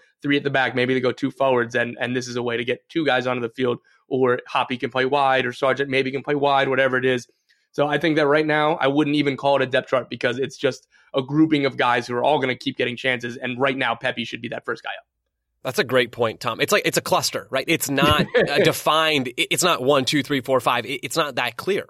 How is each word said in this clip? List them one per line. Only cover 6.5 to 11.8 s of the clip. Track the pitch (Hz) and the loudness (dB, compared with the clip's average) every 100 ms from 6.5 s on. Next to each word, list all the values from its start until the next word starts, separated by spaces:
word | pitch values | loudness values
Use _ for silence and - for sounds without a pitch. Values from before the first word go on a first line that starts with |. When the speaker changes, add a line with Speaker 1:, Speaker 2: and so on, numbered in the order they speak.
| 139 135 | 2 2
Speaker 1:
whatever | 131 135 127 | 2 2 2
it | 127 | 2
is. | 127 - _ _ _ _ | 0 -4 _ _ _ _
So | - 147 | -2 0
I | 147 | 0
think | 165 151 | 0 2
that | 147 | 4
right | 151 156 | 4 2
now, | 151 151 170 | 2 2 2
I | 135 | 2
wouldn't | 143 151 147 | 2 2 2
even | 143 131 | 0 0
call | 139 139 | 2 2
it | |
a | 131 | 2
depth | 131 127 | 0 0
chart | 131 117 | -2 -2
because | 120 127 120 | -4 -2 -2
it's | 131 - | -6 -2
just | 135 123 _ _ _ | -2 -2 _ _ _
a | 139 | -4
grouping | 131 147 160 147 139 | 0 2 4 4 0
of | |
guys | 127 | 0